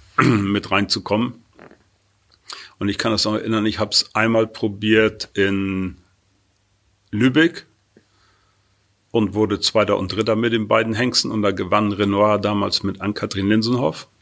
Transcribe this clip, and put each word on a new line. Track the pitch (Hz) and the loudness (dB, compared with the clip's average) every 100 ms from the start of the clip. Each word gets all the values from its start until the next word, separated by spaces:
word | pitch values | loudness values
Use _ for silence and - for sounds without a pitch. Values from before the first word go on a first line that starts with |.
<clears throat> | _ - | _ 0
mit | - 110 98 101 - | 2 2 2 -2 0
reinzukommen. | 98 101 101 - 107 123 - _ - - _ _ _ _ _ _ _ - - - - | 0 0 -2 -2 -2 -2 -8 _ -20 -20 _ _ _ _ _ _ _ -18 -18 -16 -6
Und | 101 | -4
ich | 98 | -2
kann | 117 | -2
das | 107 107 | 0 0
noch | |
erinnern, | 113 113 110 107 | -2 -2 0 0
ich | 104 | -2
hab's | 104 - - | -2 -2 0
einmal | 107 113 113 110 | 0 2 2 0
probiert | - 110 101 107 107 110 107 - | -2 -4 -2 2 4 4 0 -6
in | 101 98 98 98 95 95 - _ _ _ _ _ _ _ _ _ _ _ | 0 2 2 -2 -2 -4 -8 _ _ _ _ _ _ _ _ _ _ _
Lübeck | 107 131 147 165 - - _ _ _ _ _ _ _ _ _ _ _ _ _ _ | 0 2 4 2 0 -18 _ _ _ _ _ _ _ _ _ _ _ _ _ _
und | 117 101 | 0 0
wurde | 104 104 101 | 0 0 0
Zweiter | - 110 101 101 | 0 2 2 0
und | 95 95 | -2 -2
Dritter | 113 110 | 0 0
mit | 117 | 0
den | 113 104 | 0 0
beiden | 110 113 | -2 -2
Hengsten. | 107 123 - 123 | -2 -2 -2 -2
Und | 107 | -2
da | 101 | -2
gewann | 98 92 104 104 | -2 -2 0 0
Renoir | 98 101 101 104 104 | 0 0 2 2 2
damals | 101 104 101 - | 0 -2 -2 -2
mit | 98 - | -4 -4
Ann-Kathrin | 98 101 110 98 98 | -6 -4 -6 -2 2
Linsenhoff. | 110 110 123 147 - - _ | 2 2 0 -2 -4 -12 _